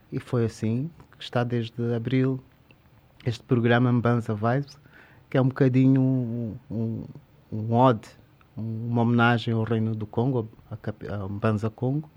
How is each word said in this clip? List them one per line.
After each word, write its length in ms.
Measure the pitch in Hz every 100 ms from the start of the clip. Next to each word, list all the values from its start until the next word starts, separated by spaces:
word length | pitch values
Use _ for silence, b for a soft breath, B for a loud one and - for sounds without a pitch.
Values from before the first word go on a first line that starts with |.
| _
E 60 | 135
foi 260 | - 123
assim 460 | 113 - 110 117 156 - - -
que 80 |
está 180 | - 123
desde 520 | 120 120 113 - 117
abril 440 | 117 117 131 131 131 - _ _ _ _ _ _ _
este 200 | - 110
programa 460 | - 123 117 120 127
Mbanza 440 | 120 117 120 113
Vibes, 440 | 107 110 127 139 - b b b b _
que 80 | 139
é 20 |
um 80 | 131
bocadinho 540 | 127 135 127 131 135
um, 540 | 131 131 120 117 117 123 -
um, 340 | 104 113 110 - - - _ _
um 220 | 107 110
ode, 360 | 117 131 113 - - _ _ _ -
um, 320 | 110 110 120
uma 140 | 120
homenagem 520 | 117 120 120 120 117
ao 80 | 113
Reino 320 | 110 113 110
do 120 | 110 107
Congo, 420 | - 123 127 110 - -
a 60 | 107
capi-, 320 | - - -
a 200 | 101 98
Mbanza 420 | 101 110 107 110
Congo, 400 | - 127 143 156